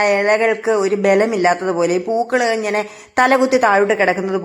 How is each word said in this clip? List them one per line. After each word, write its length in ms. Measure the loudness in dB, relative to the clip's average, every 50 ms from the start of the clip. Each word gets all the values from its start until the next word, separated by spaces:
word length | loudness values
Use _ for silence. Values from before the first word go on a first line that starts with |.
| 2 2 0 0
ഇലകൾക്ക് 540 | 2 2 2 2 2 0 -2 -2 -2 -2 0 0 0
ഒരു 140 | 0 -2 0 2 2
ബലമില്ലാത്തതുപോലെ, 920 | 2 2 2 0 0 0 0 0 0 0 -2 -4 -2 0 0 0 0 -2 -2 -4
പൂക്കൾ 360 | -4 -4 -4 -2 -2 -2 0 -2 -2 -4
ഇങ്ങനെ 240 | -4 -4 -4 -4 -6 -6 -10 -20 -20 -6 _ 0
തലകുത്തി 400 | 2 2 2 2 2 2 2 2 2
താഴോട്ട് 320 | 2 2 2 2 2 0 0
കിടക്കുന്നത് 380 | 0 0 0 -2 -4 -4 -4 -2 0